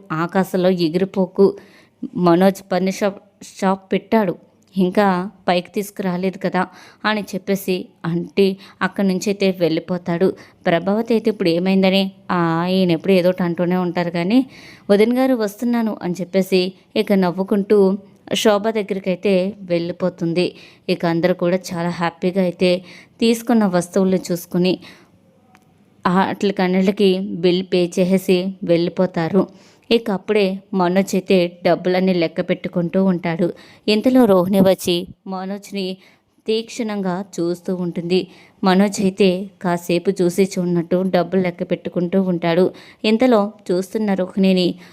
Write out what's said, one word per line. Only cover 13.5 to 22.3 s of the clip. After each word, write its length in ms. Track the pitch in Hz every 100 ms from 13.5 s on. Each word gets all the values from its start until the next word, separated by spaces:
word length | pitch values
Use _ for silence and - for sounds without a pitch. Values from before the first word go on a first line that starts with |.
| 170 175 180
ఉంటారు 340 | 180 180 175
కానీ, 280 | 170 175 247 262 - - - -
వదిన 240 | 202 220 247
గారు 200 | 262 247
వస్తున్నాను" 580 | 208 - 240 240 226 -
అని 160 | 180 175
చెప్పేసి 420 | 175 190 185 185 180 - _ -
ఇక 160 | 208
నవ్వుకుంటూ 680 | 196 180 175 190 208 196 214 190 196 - _ -
శోభ 320 | 214 226 202 220
దగ్గరికైతే 640 | 220 196 190 190 180 208 185 185 -
వెళ్ళిపోతుంది. 800 | 180 175 170 175 185 175 170 170 180 - - - -
ఇక 140 | - 170
అందరూ 280 | 165 180
కూడా 240 | 180 175 185
చాలా 320 | 185 175 170
హ్యాపీగా 520 | 170 170 - 185